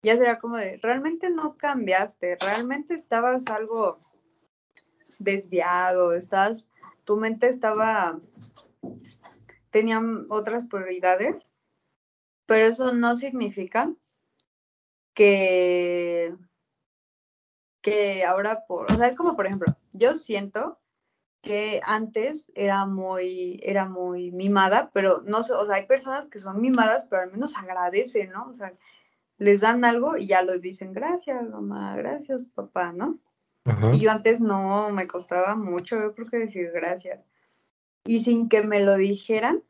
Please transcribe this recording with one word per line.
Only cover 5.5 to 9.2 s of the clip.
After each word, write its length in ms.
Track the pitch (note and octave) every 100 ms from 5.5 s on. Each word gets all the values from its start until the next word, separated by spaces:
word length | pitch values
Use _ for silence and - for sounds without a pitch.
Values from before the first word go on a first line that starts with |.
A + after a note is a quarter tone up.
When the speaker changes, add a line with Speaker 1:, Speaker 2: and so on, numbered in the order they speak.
| F3+ E3+ F3+ F#3 F#3 F3+
Speaker 1:
estás, 580 | E3+ F3+ G3 G3 A3+ - _ - _
tu 120 | - G#3
mente 320 | A3 A3+ B3
estaba, 720 | B3+ A3 G#3+ A3 A3 F3 D#3+ - - - - _ _ - - - _